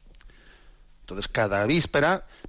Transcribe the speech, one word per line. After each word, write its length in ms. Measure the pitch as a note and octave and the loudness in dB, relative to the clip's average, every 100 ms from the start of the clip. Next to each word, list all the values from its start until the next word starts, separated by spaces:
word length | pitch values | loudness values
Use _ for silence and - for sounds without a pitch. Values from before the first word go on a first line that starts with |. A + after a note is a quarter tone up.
| - - - - - - - - - - | -20 -20 -20 -20 -20 -20 -20 -20 -20 -20
Entonces, 260 | - F#2 - | -14 -10 -6
cada 380 | - G#2+ G2 G#2+ | 0 2 2 2
víspera 640 | E3 - C#3+ D3+ F#3 - - | 2 0 2 2 2 -4 -18